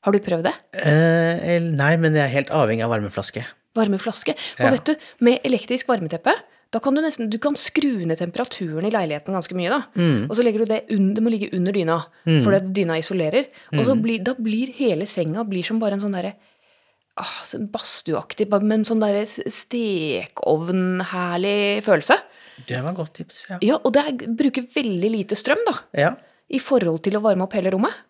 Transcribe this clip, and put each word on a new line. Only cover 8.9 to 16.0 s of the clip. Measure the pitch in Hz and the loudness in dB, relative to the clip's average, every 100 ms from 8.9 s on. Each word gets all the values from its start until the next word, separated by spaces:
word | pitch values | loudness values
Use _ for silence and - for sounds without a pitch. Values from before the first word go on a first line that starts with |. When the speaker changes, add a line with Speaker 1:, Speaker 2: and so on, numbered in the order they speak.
Speaker 1:
leiligheten | 220 170 147 - | 0 -2 -4 -4
ganske | 190 165 | -4 -4
mye | 180 175 | -4 -2
da. | 269 - - | -2 -2 0
Speaker 2:
Mm. | 170 127 123 | 2 2 0
Speaker 1:
Og | 214 | 0
så | |
legger | 240 214 | 2 2
du | 220 | 0
det | 220 - | -2 -2
un-, | 208 190 | 0 2
det | 208 | 2
må | 226 | 0
ligge | 226 202 | 0 -2
under | 185 180 | -2 0
dyna, | 202 165 165 156 _ 165 | 0 0 0 -2 _ 2
Speaker 2:
Mm. | 160 | 4
Speaker 1:
for | 127 | 6
det, | 196 190 | 4 2
dyna | 190 170 160 | -2 0 -2
isolerer. | 160 190 156 220 277 - - | -2 -2 0 0 -2 -10 -4
Og | 151 | 0
så | 220 | 2
Speaker 2:
Mm. | 262 | 2
Speaker 1:
blir, | 226 226 | 2 0
da | 196 | -2
blir | 254 220 220 262 | -2 -2 -2 -4
hele | - 262 160 151 | 0 0 0 -2
senga | - 156 180 | -4 -2 -2
blir | 226 185 | -4 -4
som | 170 226 | -2 -2
bare | 220 | 0
en | 196 | -2